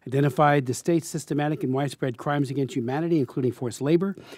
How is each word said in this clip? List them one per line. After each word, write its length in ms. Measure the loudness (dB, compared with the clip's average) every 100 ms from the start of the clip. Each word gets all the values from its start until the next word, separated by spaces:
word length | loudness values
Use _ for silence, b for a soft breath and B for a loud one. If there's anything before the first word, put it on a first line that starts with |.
| -2
identified 600 | 2 2 4 6 6 2
the 80 |
state's 320 | -2 0 0 -2
systematic 560 | -10 -4 -2 -2 -2
and 100 | -2
widespread 440 | -2 -2 -4 -6 -4
crimes 340 | -2 -2 -2
against 240 | -2 -2
humanity, 460 | -2 -4 -2 0 0
including 320 | 0 -2 -2
forced 280 | -2 -8 -4
labor, 360 | 2 2 2 -6 B